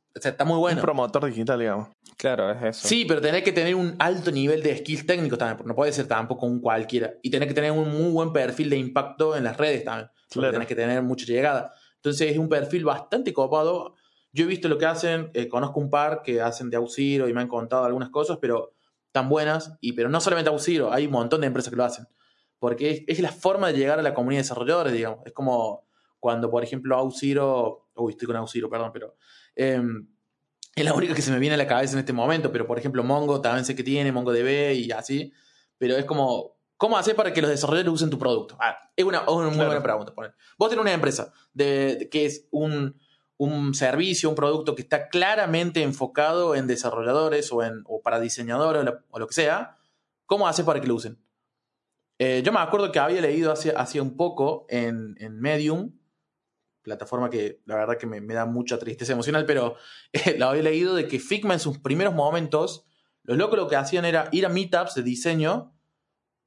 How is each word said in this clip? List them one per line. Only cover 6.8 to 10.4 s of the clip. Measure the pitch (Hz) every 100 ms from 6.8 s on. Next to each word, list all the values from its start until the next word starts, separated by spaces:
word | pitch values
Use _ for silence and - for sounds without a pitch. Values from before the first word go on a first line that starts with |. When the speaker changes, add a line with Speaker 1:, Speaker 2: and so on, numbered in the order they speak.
| 113 123 110 -
Speaker 1:
Y | 127
tenés | 131 143
que |
tener | 143 151
un | 156 156
muy | 151 170
buen | 165 165
perfil | 156 127 - 151
de | 139
impacto | 127 139 135 - 156 151
en |
las | 120 -
redes | 151 135
también, | - 113 113 _ _
porque |
Speaker 2:
Claro. | 127